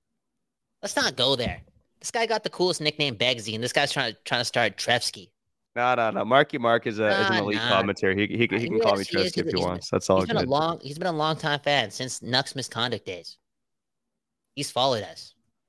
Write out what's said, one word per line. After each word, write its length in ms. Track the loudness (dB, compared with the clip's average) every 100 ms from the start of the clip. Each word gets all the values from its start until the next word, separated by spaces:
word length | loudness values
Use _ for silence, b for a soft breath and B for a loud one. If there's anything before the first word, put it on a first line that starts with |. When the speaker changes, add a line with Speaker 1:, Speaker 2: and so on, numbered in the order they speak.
| _ _ _ _ _ _ _ _
Speaker 1:
let's 140 | -6 0
not 200 | 0 2
go 200 | 2 2
there. 260 | -2 -4 -12 _ _ _
This 120 | -6
guy 140 | -2 0
got 180 | 0
the 60 | -4
coolest 320 | 0 0 0
nickname, 340 | -2 0 -2 0
Beggsy, 400 | 0 0 -4 -4
and 80 |
this 100 | -2
guy's 180 | 0 0
trying 220 | 0 -4
to, 60 | -6 -4
trying 160 | -2
to 40 | 0
start 320 | 2 0 0
Trevsky. 520 | 0 0 0 -8 -14 _ _ _ _ -2
Speaker 2:
No, 180 | 0 2
no, 140 | 2
no. 160 | 0 4
Marky 320 | 4 4 2
Mark 300 | 2 2 2
is 120 | 0
a, 80 | 2
is 180 | 2 2
an 60 |
Speaker 1:
Nah, 60 | 0
Speaker 2:
elite 140 | 0 0
Speaker 1:
nah. 120 | 2
Speaker 2:
commentator. 440 | 2 2 2 0
He, 140 | 2 0
he, 100 | 2
he 80 | 0
Speaker 1:
Uh, 20 |
Speaker 2:
can 120 | 0 0
Speaker 1:
he 60 | 2
Speaker 2:
call 160 | 2 2
me 60 |
Speaker 1:
is, 60 | 0
he 80 | 0
is. 120 | 0
Speaker 2:
Trevsky 60 | -2
if 60 | -2
he 40 | 0
Speaker 1:
He's, 80 | 0
Speaker 2:
wants. 240 | -2 -2
That's 200 | -2 2
all 100 | 2
Speaker 1:
he's 80 | 2
been 100 | 0
a 40 |
Speaker 2:
good. 80 | 0
Speaker 1:
long, 300 | 0 0 -4
he's 160 | -8 -6
been 100 | -4
a 40 |
long 240 | 0 0 0
time 220 | -2 -2
fan 320 | 2 2 0
since 280 | -4 -8 -8
Nucks 340 | -2 -2 -2 -6
Misconduct 500 | -8 -4 -4 -4 -8
days. 320 | -12 -12 -20 _ _ _ _ _ _ _ _ _ _ _ -10
He's 160 | -6
followed 320 | 0 2 2
us. 320 | -4 -12 -20 _ _ _